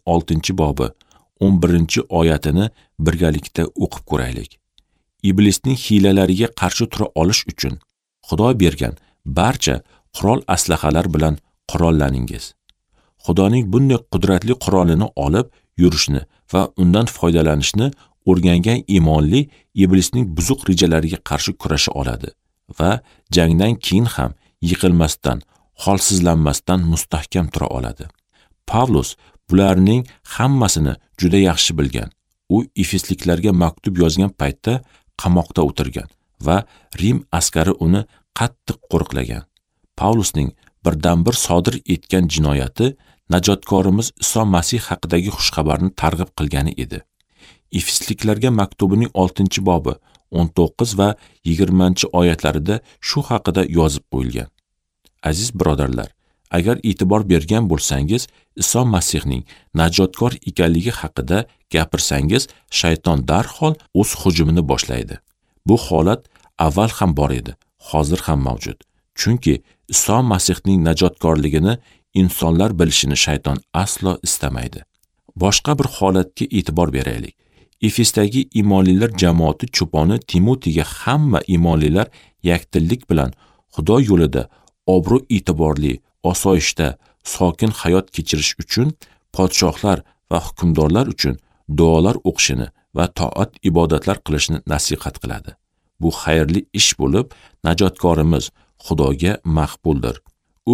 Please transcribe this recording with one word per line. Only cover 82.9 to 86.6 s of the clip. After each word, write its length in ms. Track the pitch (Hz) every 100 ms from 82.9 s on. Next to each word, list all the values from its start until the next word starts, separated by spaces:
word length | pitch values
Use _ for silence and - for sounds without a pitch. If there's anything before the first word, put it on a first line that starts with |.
| 123 -
bilan 240 | 82 65 - _ _ _ -
Xudo 220 | 80 117
yo'lida 440 | 117 90 78 65 62 _ _ _ -
obro' 380 | 92 85 123 -
e'tiborli, 640 | 107 - 78 78 73 73 60 _ _
osoyishta, 640 | 87 92 98 90